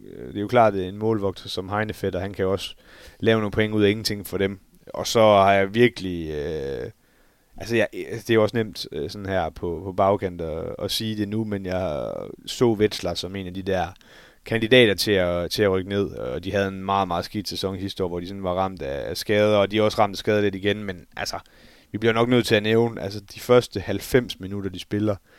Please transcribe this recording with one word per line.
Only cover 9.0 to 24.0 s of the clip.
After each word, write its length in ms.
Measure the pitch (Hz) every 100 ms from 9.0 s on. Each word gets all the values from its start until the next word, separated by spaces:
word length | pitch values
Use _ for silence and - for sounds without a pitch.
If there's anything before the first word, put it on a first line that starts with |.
| 71
sådan 160 | 104 95
her 240 | 95 80
på, 300 | - 90 82
på 80 | 95
bagkant 480 | 92 98 101 98 87
at, 340 | 82 80 82 -
at 120 | 101
sige 260 | - 110 107
det 120 | 101
nu, 160 | 107
men 220 | 110 101 95
jeg 460 | 92 90 73 57 50 50 - -
så 260 | - 120
Wetzlar 420 | 104 107 - 90
som 220 | 87 90 98
en 100 | 92
af 80 |
de 80 | 92
der 240 | 95 92 85 - _ - - _
kandidater 500 | - 113 110 127 113
til 180 | 95 -
at, 380 | 98 90 87 85
til 120 | -
at 80 | 104
rykke 180 | 95 92
ned, 160 | 101 90
og 360 | - 60 69
de 80 | 92
havde 160 | 98 98
en 160 | 95
meget, 240 | 95 98 92
meget 160 | 85
skidt 240 | - 104 -
sæson 300 | 92 95 95
sidste 240 | 95 -
år, 40 | 92
hvor 120 | 87
de 60 | 87
sådan 140 | 98
var 100 | 92
ramt 280 | 90 95 92
af, 280 | 67 69 53
af 60 | 87
skader, 400 | - 104 107 104
og 140 | 98
de 80 | 107
er 40 |
også 160 | 107 -
ramt 140 | 104
af 40 | 92
skader 220 | - 107
lidt 140 | 104
igen, 300 | 95 101 104
men 220 | 101 90 - -
altså, 220 | - - - _ - - _
vi 60 | 107
bliver 140 | 113
nok 160 | 113 120
nødt 180 | 123 -
til 80 |
at 80 | 110
nævne, 380 | 107 113 117 113
altså, 180 | 98 104
de 200 | 101 -
første 400 | - 123 - 101
halvfems 600 | 92 98